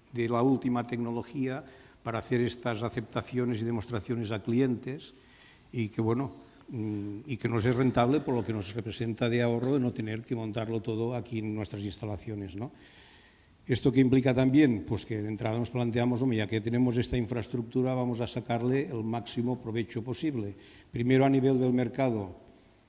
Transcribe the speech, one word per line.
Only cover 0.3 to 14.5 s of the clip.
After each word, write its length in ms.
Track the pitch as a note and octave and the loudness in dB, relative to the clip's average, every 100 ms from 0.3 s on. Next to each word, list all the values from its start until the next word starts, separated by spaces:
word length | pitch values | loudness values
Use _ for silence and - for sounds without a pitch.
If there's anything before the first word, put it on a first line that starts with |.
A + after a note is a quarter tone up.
| A#2+ | 4
última 460 | C3 C3 B2+ B2 A#2+ | 4 4 2 -2 -2
tecnología 760 | A#2+ A#2 A#2 A2+ D3 C3 C3 B2+ - - - | -4 -4 -4 -6 -4 -4 -4 -10 -20 -20 -12
para 160 | - A2+ | -6 -4
hacer 220 | - B2 | 0 2
estas 420 | A#2+ - B2 A2 | 2 -2 -4 -2
aceptaciones 800 | A#2 B2 G#2+ A#2+ - B2 B2 A#2 | -4 -4 -6 -6 -4 -2 0 0
y 40 | A#2 | -2
demostraciones 640 | A#2 G2 A#2 F#2 A#2+ G#2+ | -4 -4 -6 -4 -4 -4
a 100 | A2 | -4
clientes 680 | G#2+ A#2 C3 A#2 - C#3 - - - - - - - | 0 2 2 0 -6 -10 -14 -20 -20 -20 -20 -20 -10
y 160 | B2+ G#2+ | -4 -4
que, 140 | - | 0
bueno, 300 | A2 A#2 C#3 - - - - | 0 0 -2 -8 -20 -20 -12
mm, 520 | B2 G#2+ G#2 G2+ G#2 C3+ | -6 -4 -4 -6 -8 -8
y 120 | A#2+ | -4
que 100 | A#2 | 0
nos 160 | A#2 | 2
es 100 | A2+ | 2
rentable 460 | A#2+ C3 A#2+ A#2+ D3 | 4 4 4 4 4
por 160 | D3 B2 | 2 -2
lo 80 | |
que 80 | G#2 | 0
nos 220 | A2 G2 G#2+ | -4 -4 -6
representa 540 | G#2+ G2 A2+ A2 A#2+ | -8 -6 -4 0 2
de 120 | A#2+ | 2
ahorro 340 | A#2+ A#2 B2+ C#3+ | 2 2 2 2
de 40 | |
no 140 | B2 | 0
tener 300 | - A2 A2 | -2 -4 -6
que 120 | A2+ A#2+ | -6 -6
montarlo 460 | A2 G#2 A2 A2+ | -4 -4 -2 -4
todo 340 | A2 A2 A#2 B2 | -2 -2 -2 -4
aquí 240 | G#2 A2+ | -6 -4
en 160 | G#2+ G#2+ | -4 -4
nuestras 260 | G#2 G#2 | -6 -6
instalaciones, 760 | G2+ F#2+ G#2+ G2+ - G#2 G2 F#2+ | -8 -6 -8 -8 -8 -8 -8 -8
¿no? 140 | C3 - - - - - - _ _ _ - | -10 -12 -20 -20 -20 -20 -20 _ _ _ -2
¿Esto 280 | B2 C#3 | 0 4
qué 80 | B2 | 6
implica 320 | B2+ C3 C3 | 6 6 4
también? 500 | B2 C3 | 4 6